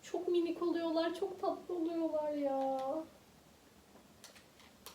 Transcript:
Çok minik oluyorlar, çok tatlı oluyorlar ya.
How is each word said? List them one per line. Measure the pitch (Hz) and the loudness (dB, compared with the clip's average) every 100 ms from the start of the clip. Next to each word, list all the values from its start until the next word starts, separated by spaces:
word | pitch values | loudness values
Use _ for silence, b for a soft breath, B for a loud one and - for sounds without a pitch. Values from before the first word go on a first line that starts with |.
Çok | - 349 359 | -4 -4 2
minik | 349 330 - | 4 2 0
oluyorlar, | 349 330 330 320 339 | 0 0 2 2 2
çok | - 381 - | 0 -4 0
tatlı | 381 - - | -2 -2 -4
oluyorlar | 349 320 330 320 302 302 | -2 0 2 2 2 0
ya. | 294 277 269 269 269 262 302 320 - - - - - - - - - - - - - - - - - - | 0 2 2 2 0 0 -2 -4 -14 -20 -20 -20 -20 -20 -20 -20 -20 -20 -20 -20 -20 -20 -20 -20 -20 -20